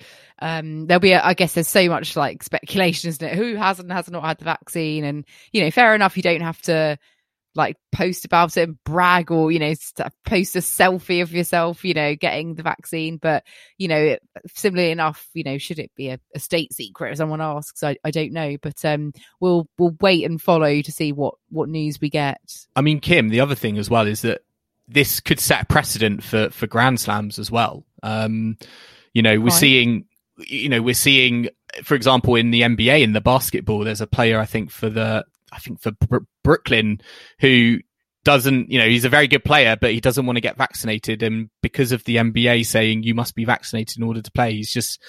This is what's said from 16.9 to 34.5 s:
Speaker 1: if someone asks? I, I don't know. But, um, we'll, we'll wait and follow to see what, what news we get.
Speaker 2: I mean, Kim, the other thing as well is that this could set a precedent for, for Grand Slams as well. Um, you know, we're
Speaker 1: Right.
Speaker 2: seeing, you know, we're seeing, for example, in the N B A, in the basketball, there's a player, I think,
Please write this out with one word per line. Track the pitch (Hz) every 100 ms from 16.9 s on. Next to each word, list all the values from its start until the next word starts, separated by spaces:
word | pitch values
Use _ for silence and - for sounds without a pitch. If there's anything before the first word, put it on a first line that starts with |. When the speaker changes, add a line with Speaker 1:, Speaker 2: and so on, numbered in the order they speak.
| - 127
Speaker 1:
if | 147
someone | 156 156
asks? | 156 147 - -
I, | 151 139
I | 156
don't | 160 151
know. | 165 147 143
But, | 151 - 156
um, | 147 147 - - -
we'll, | 180 175 160 -
we'll | 175 156
wait | 196 170
and | 160 160
follow | - 165 151 147
to | 147
see | - 151
what, | 143 139 - _
what | 156 147
news | 160 151 143
we | 151
get. | 151 143 - _ - _
Speaker 2:
I | 131
mean, | 151 151
Kim, | - 170 110
the | 113
other | 139
thing | 135 113 104
as | 101
well | 117 104
is | 107
that | 117 - _ _ _ _ _
this | 139 135 -
could | - 156
set | - 139
a | -
precedent | 151 - 104 110 101
for, | - 113 107
for | - 110
Grand | 113 131 123
Slams | - 104 104 -
as | 104
well. | 117 110 - _ _
Um, | 107 110 110 110 110 113 - - - _ _
you | 117
know, | 113 107
we're | 120
Speaker 1:
Right. | 139
Speaker 2:
seeing, | 143 131 120 113 - _ _ _
you | - 127 139
know, | 117
we're | 120
seeing, | 117 139 135 127 120 120 _ _ -
for | - 143
example, | 120 127 123
in | 117 117
the | 117
N | 120 113
B | 113
A, | 151
in | 110
the | 107
basketball, | 120 131 - - - 104
there's | 107 107
a | 107
player, | - 117 110
I |
think, | 110